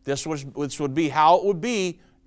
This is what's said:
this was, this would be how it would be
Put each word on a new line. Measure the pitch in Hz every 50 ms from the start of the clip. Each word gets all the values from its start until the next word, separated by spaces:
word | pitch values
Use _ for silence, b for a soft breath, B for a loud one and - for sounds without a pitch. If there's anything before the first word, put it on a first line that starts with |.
| -
this | 139 139 139 -
was, | 160 156 143 135
this | 135 - 139 147 135 - -
would | 147 135 131
be | 165 165 143
how | 127 156 151 160 175
it | 180 -
would | 202 202 160
be | 208 247 240 202 185 180 160 b b b b b b